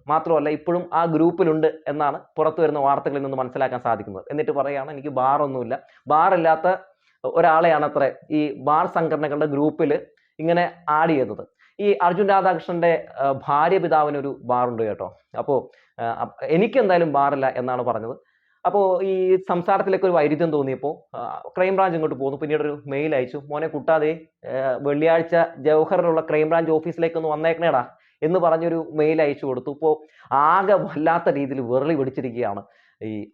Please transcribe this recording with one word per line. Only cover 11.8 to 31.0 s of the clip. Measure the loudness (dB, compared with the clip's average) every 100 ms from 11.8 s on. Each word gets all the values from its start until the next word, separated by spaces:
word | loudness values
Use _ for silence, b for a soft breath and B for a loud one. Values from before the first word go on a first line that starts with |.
ഈ | 0 2
അർജുൻ | 2 2 2
രാധാകൃഷ്ണന്റെ, | 2 2 0 -4 0 2 2 -2 -4
ആ, | -2 -2 0
ഭാര്യ | 2 2 2
പിതാവിനൊരു | 2 2 2 -2 -6 -6
ബാറുണ്ട് | -2 0 0 -2
കേട്ടോ. | -4 -4 -8 -12 _ -8
അപ്പോ, | -2 -2 -2 b b b
ആ, |
അപ്-, | -6 -6 -8 -8
എനിക്കെന്തായാലും | 0 2 2 2 2 2 2
ബാറില്ല | 2 2 2 -2 -2
എന്നാണ് | -4 -4
പറഞ്ഞത്. | -2 -4 -6 -12 _ _ _ _ -2
അപ്പോ | 2 2 0
ഈ | 0 0 2 2
സംസാരത്തിലൊക്കെ | 2 -2 0 0 0 0 2
ഒരു |
വൈരുദ്ധ്യം | 2 2 0 0
തോന്നിയപ്പോ, | 0 -2 -4 -6 -8 _ -12
ആ, | -12 -12 -8 -2
ക്രൈംബ്രാഞ്ച് | 0 2 2 0
ഇങ്ങോട്ട് | -2
പോന്നു. | -2 -4 -4
പിന്നീട് | -2 -2
ഒരു | -2 -6 -6
മെയിൽ | -4 -2
അയച്ചു, | -2 -2 -6 -8
"മോനെ | -6 -6
കുട്ടാതെ, | -4 0 2 0 -2 -8 _ -10
ആ, | -4 -4 -2
വെള്ളിയാഴ്ച | -2 0 2 2 2 0 0 0
ജവഹറിലുള്ള | 2 4 4 2 2 0
ക്രൈംബ്രാഞ്ച് | 0 0 2 2 2
ഓഫീസിലേക്ക് | 0 -2 -2 -2 -2
ഒന്ന് | -4
വന്നേക്കണേടാ" | -2 0 0 2 0 -2 -10 b b
എന്ന് | 0 2
പറഞ്ഞൊരു | 2 2 0 -2 -4
മെയിൽ | 0 2 2
അയച്ചു | 2 0 -4
കൊടുത്തു. | -4 -6
ഇപ്പോ | -2 0 0 -4 b b
ആകെ | 2 4 4 4
വല്ലാത്ത | 2 0 -2